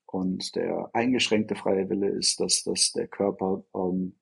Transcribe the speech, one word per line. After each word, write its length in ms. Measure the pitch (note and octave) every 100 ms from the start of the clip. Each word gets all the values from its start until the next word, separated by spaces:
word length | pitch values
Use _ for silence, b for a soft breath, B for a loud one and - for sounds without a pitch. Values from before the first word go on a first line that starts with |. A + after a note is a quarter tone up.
| -
und 480 | F#2 F#2 F#2 -
der 360 | - E2+ E2+ F2
eingeschränkte 640 | A#2+ B2 B2 - G#2+ G#2+ G2+
freie 340 | G2+ G2 F#2+
Wille 180 | G2 G2
ist, 300 | - - -
dass, 240 | F#2+ -
dass 300 | - F#2+ -
der 160 | B2 A#2+
Körper, 560 | - G2+ - F#2+ F#2+ -
ähm, 400 | G2 F2+ F#2 F#2 -